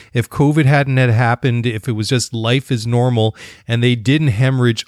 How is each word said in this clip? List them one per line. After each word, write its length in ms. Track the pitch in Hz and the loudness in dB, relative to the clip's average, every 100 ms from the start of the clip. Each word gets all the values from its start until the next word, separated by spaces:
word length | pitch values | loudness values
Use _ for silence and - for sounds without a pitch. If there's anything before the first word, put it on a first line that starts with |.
| - | -8
if 160 | 120 110 | -6 -4
covid 360 | - 147 151 | 0 2 2
hadn't 320 | 139 143 135 131 | 2 2 2 2
had 140 | 123 | 2
happened, 540 | 113 120 120 131 120 | 2 0 0 -2 -2
if 220 | 117 110 131 | -2 -4 -4
it 60 | |
was 160 | 107 104 | -4 -2
just 260 | 127 - | -2 -4
life 380 | 117 113 131 - | -6 -2 -2 -2
as 140 | 123 117 | -4 -2
normal, 500 | 120 127 117 110 - - - - | 0 0 2 0 -2 -14 -16 -6
and 140 | 117 | 0
they 120 | 123 | 0
didn't 340 | 123 107 151 151 | 0 0 0 0
hemorrhage 560 | 101 127 131 123 113 | 0 0 2 0 -2